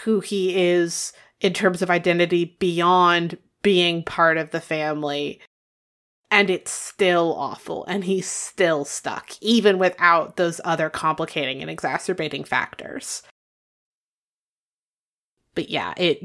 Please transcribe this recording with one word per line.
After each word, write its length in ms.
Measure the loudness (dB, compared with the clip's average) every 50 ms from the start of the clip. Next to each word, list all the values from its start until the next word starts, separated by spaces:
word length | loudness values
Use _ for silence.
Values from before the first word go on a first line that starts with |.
| -2
who 160 | 0 0 0
he 360 | 0 -2 -4 -2 -2 0 2
is 560 | 2 2 4 4 2 2 0 -4 -6 -8 -10 -12 -16 -20 _ _ _
in 120 | -2 -2 0
terms 280 | 2 0 0 2 0
of 80 | 0 0
identity 680 | 0 2 2 2 2 2 2 2 2 0 0 -2 -4 _
beyond 800 | -2 0 0 2 4 4 6 6 6 6 4 4 0 -2 -6 -10 _ _ _ _ 2
being 400 | 2 4 4 4 2 0 -2 -6
part 340 | -6 0 2 2 4 4
of 140 | 2 -2 -4
the 100 | -6 -8
family. 800 | -4 -4 -4 -2 -2 -2 -2 -2 -4 -4 -4 -4 -6 -6 -8 -12 -18 _ _ _ _ _ _ _ _ _ _ _ _ _ _ _ _ _
And 220 | 4 4 4 4
it's 180 | 0 -2 -4 -8
still 640 | -10 -10 -12 -12 -2 0 2 4 4 4 2 2 0
awful, 480 | -2 -4 -6 -8 -10 -10 -8 -8 -8 -6
and 180 | -4 -4 -4 -2
he's 240 | -2 -2 -2 -2 -6
still 560 | -8 -8 -10 -10 -2 0 2 2 2 0 -2
stuck, 460 | -6 -8 -8 -8 -8 -8 -8 -12 -14 -18 -6
even 380 | 0 2 2 4 6 4 4 4
without 560 | 2 0 2 2 4 4 4 4 2 -2 -2
those 240 | -2 -2 0 -2 -4 -4
other 280 | -2 -2 0 -2 -4
complicating 720 | -4 -2 -2 -2 -2 -2 -4 -4 -4 -4 -4 -4 -6 -8 -10
and 60 | -10
exacerbating 720 | -8 -6 -4 -4 -4 -2 -4 -4 -4 -4 -4 -6 -6 -8 -6
factors. 800 | -2 -2 -2 -2 -4 -8 -14 -14 -12 -12 -12 -10 -10 -12 -12 -12 -18 _ _ _ _ _ _ _ _ _ _ _ _ _ _ _ _ _ _ _ _ _ _ _ _ _ _ _ _ _ _ _ _ _ _ _ _ _ _ _ _ _ _ _ _ _
But 140 | -6 -6 -4
yeah, 240 | -6 -6 -6 -6 -4
it, 220 | -2 0 0 0 0